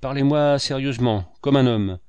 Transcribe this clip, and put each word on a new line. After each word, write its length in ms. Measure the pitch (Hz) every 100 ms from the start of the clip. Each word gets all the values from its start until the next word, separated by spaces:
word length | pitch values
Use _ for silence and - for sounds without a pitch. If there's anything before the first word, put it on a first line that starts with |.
Parlez-moi 560 | 131 139 139 151 147 143
sérieusement, 680 | - 139 135 123 123 107 90 -
comme 160 | 143 139
un 100 | 127
homme. 320 | 113 101 92